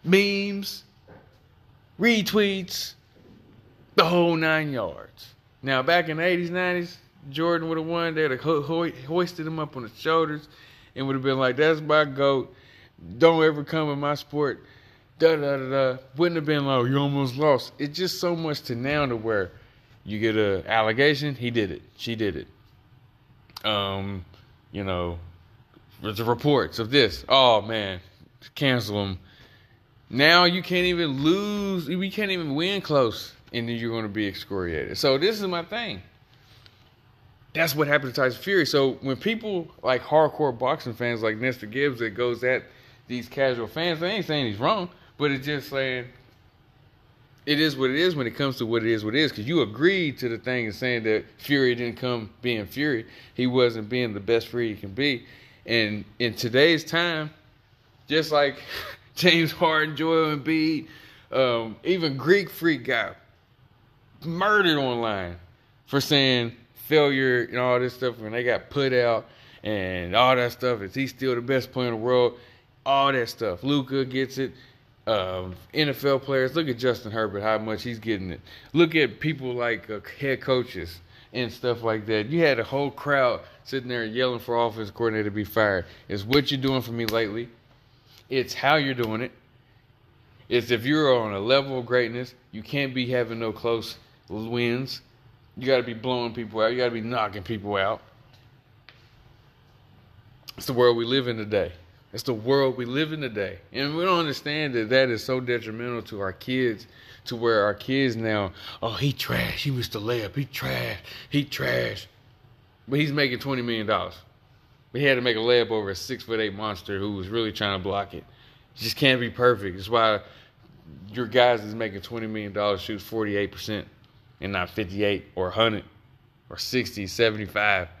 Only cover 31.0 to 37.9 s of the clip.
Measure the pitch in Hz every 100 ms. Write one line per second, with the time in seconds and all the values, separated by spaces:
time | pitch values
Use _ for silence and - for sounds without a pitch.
31 | 165 135 151 190 208 208 202 190 151 180
32 | 190 202 208 185 156 139 180 202 - 143
33 | 120 - - - - 117 117 117 117 113
34 | 107 104 104 95 - 98 90 78 62 -
35 | 147 135 185 214 196 175 170 220 226 98
36 | - _ _ _ _ - - _ _ _
37 | _ _ _ _ _ 156 165 147 143